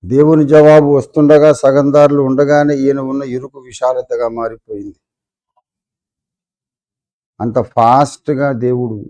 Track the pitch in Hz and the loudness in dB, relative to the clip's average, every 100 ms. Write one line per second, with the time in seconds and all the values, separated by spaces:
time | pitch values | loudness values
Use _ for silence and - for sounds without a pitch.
0 | 90 131 151 160 143 151 151 156 143 143 | -2 0 2 2 4 4 6 6 4 0
1 | 127 156 147 151 151 143 135 135 143 147 | -2 0 4 4 4 2 0 0 0 2
2 | 147 143 135 131 143 147 147 143 135 139 | 2 2 -2 -2 0 0 0 -2 -2 -4
3 | 135 139 135 127 135 139 127 - 127 127 | -6 -8 -8 -10 -12 -20 -20 -6 -4 -4
4 | 123 117 117 117 113 113 _ 104 101 95 | -6 -6 -6 -6 -10 -12 _ -16 -16 -20
5 | _ _ _ _ _ _ _ _ _ _ | _ _ _ _ _ _ _ _ _ _
6 | _ _ _ _ _ _ _ _ _ _ | _ _ _ _ _ _ _ _ _ _
7 | _ _ _ _ 117 120 113 - 113 131 | _ _ _ _ -6 -6 -4 0 2 2
8 | 139 - - 135 143 120 123 123 123 107 | 0 -6 -8 -4 -4 -4 -4 -4 -6 -10